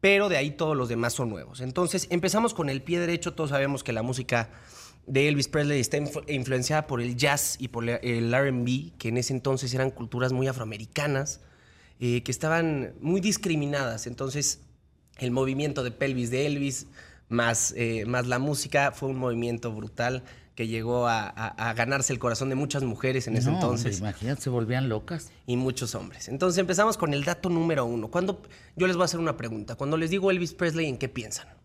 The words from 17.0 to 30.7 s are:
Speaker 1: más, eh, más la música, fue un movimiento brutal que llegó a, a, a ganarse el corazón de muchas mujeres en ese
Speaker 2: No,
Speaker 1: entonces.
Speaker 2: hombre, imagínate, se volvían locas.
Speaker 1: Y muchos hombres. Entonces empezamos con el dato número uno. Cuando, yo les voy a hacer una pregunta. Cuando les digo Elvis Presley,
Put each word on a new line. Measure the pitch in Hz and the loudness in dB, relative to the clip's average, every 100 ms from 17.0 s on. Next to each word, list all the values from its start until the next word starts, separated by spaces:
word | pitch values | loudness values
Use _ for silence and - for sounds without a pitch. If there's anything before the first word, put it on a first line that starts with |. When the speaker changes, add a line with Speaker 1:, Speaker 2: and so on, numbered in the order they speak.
| - - _ | -20 -20 _
Speaker 1:
más, | 117 117 113 - - | 2 4 4 0 0
eh, | 117 113 107 | -2 0 0
más | 123 123 | 0 0
la | 123 | 0
música, | 139 143 - 147 139 | 0 0 2 4 2
fue | 135 135 | 0 -4
un | 131 | -2
movimiento | 127 117 120 117 117 | 0 0 0 -2 -4
brutal | 107 110 - 120 131 127 - - - | -6 -8 -2 -2 -2 -8 -20 -20 -6
que | 113 | -4
llegó | 113 113 120 120 | -2 0 2 4
a, | 113 104 | 2 0
a, | - 110 - 113 | -6 -6 -2 -4
a | |
ganarse | 113 117 139 131 | 0 2 2 0
el | 127 | 0
corazón | 120 113 135 | 0 0 0
de | |
muchas | 135 143 147 | 0 0 0
mujeres | 131 107 131 131 120 | -2 0 0 0 0
en | 113 | 2
ese | 123 | 2
Speaker 2:
No, | 160 | 2
Speaker 1:
entonces. | 147 120 117 98 | 2 2 0 -2
Speaker 2:
hombre, | 104 | -4
imagínate, | 98 113 139 | -4 -4 -4
se | - | -2
volvían | 123 113 123 131 | -2 0 0 0
locas. | 107 110 165 - - - | -2 -4 -10 -10 -18 -2
Speaker 1:
Y | 123 | 0
muchos | 131 131 117 | 0 -2 -4
hombres. | 107 95 - - | -6 -8 -12 -8
Entonces | 139 180 175 | 0 2 2
empezamos | 180 180 214 220 | 2 4 4 2
con | 160 | 0
el | 143 | 0
dato | 143 175 185 | 0 -2 0
número | 170 165 151 | 2 2 2
uno. | 120 120 110 | 0 -2 -2
Cuando, | 175 190 185 - - - | 0 0 -2 -8 -20 -18
yo | - 185 | 0 2
les | 175 | 4
voy | |
a | |
hacer | 175 170 | 2 2
una | 165 139 | 0 -2
pregunta. | 120 110 104 | -4 -6 -8
Cuando | 117 139 156 | -4 0 0
les | 165 | 2
digo | 190 190 | 2 4
Elvis | 185 170 | 2 0
Presley, | - 170 | 0 0